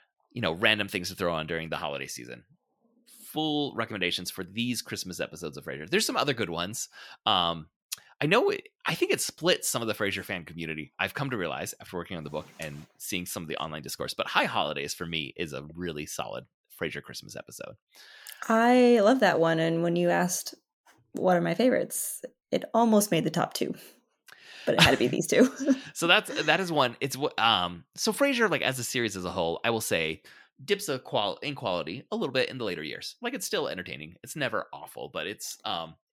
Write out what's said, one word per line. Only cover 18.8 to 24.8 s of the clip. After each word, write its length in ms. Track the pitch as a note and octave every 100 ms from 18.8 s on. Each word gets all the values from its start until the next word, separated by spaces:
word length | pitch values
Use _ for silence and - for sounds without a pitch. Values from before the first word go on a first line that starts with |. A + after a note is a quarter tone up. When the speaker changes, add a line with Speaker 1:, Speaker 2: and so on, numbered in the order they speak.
| B3 A#3+
Speaker 2:
love 180 | G3+ C4
that 200 | G3+ -
one. 180 | E3 E3
And 240 | E3 E3
when 140 | E3+ E3+
you 140 | F3
asked 440 | F3 F3+ F3+ - - _ _ _ _ _
what 240 | - F#3 F3+
are 40 |
my 140 | E3+
favorites, 680 | F3 B3+ A3+ D#3+ - - - - _ _
it 140 | - -
almost 360 | A3+ A#3 G#3+ G#3
made 140 | E3
the 60 | E3
top 240 | D#3+ -
two, 200 | - - - - - _ _ _ - - - -
but 80 |
it 60 | -